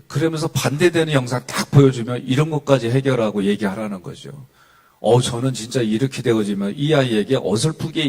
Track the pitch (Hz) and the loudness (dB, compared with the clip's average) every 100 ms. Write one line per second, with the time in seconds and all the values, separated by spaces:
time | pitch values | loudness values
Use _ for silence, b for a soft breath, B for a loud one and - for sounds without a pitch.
0 | - 139 160 160 160 135 123 147 175 165 | -8 -2 -2 -2 -4 -2 -2 2 2 2
1 | 156 143 123 123 - - 214 143 135 120 | 0 0 -2 -6 -6 -8 6 8 8 4
2 | 113 123 127 131 156 147 139 135 117 135 | -6 -6 -2 0 0 -2 2 2 2 0
3 | 135 127 107 101 196 101 101 113 107 - | 0 0 -2 -2 -2 -2 -4 -6 -8 -10
4 | - - - 71 - b b b b b | -14 -16 -16 -18 -20 b b b b b
5 | - 123 127 120 131 127 110 131 110 110 | 2 4 2 -2 -4 -4 -4 -2 0 0
6 | 131 - 123 110 104 98 101 143 147 147 | -2 -2 0 0 0 -2 -4 -4 0 2
7 | 131 107 101 131 - 202 156 - 160 156 | 2 0 0 -2 0 -2 -2 -4 -6 -4